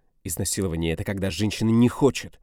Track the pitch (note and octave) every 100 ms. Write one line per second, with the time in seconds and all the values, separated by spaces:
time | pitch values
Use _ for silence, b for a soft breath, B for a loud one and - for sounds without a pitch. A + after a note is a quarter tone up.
0 | _ _ F#2 - F#2 - F#2+ E2 E2 D#2+
1 | G#2+ G2 F#2 E2+ G#2+ - A2 A2+ A#2+ -
2 | C3+ - - -